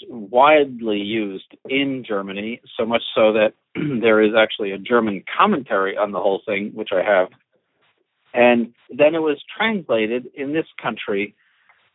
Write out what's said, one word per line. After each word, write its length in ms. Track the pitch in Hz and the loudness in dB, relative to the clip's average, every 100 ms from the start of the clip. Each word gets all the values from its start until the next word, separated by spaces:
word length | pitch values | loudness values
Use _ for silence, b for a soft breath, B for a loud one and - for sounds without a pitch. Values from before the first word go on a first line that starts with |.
| - | -16
widely 880 | 123 101 120 139 156 139 120 113 104 | -16 -2 4 6 6 2 -4 -6 -4
used 580 | 101 113 104 95 - _ - | -4 -4 -4 -8 -14 _ -6
in 360 | 135 139 131 113 | -4 -4 -6 -6
Germany, 540 | 101 98 98 107 120 _ - | -6 -6 -8 -10 -12 _ -6
so 80 | |
much 180 | 110 117 - | -2 -4 -4
so 180 | - 110 | 2 2
that 180 | 110 107 - | 4 2 -2
<clears throat> 120 | _ | _
there 460 | - 151 127 113 107 | -8 -4 0 4 4
is 120 | 107 113 | 4 4
actually 360 | 110 - 104 | 2 0 -6
a 60 | 98 | -6
German 440 | 98 120 110 95 - - | 0 0 0 -4 -4 0
commentary 580 | 196 180 127 104 98 98 | 2 2 -2 -2 -2 -2
on 140 | 104 | -4
the 80 | 98 | -2
whole 240 | 98 95 | -2 -2
thing, 280 | - 101 104 | -2 -6 -6
which 160 | 110 107 | -8 -4
I 160 | 95 101 | -2 2
have. 200 | 98 92 _ _ _ _ _ _ _ _ _ _ | 2 2 _ _ _ _ _ _ _ _ _ _
And 400 | - 120 120 113 _ - | 2 4 4 0 _ -8
then 240 | 123 147 | 2 2
it 80 | 165 | 2
was 180 | 156 143 - - | -2 -4 -8 -4
translated 680 | 220 214 156 113 110 123 127 | -4 -2 -2 0 0 -4 -8
in 180 | - 139 | -10 -6
this 140 | 156 156 - | -4 -6 -8
country, 540 | 131 110 - 101 104 _ _ _ _ _ _ | -8 -8 -4 -4 -4 _ _ _ _ _ _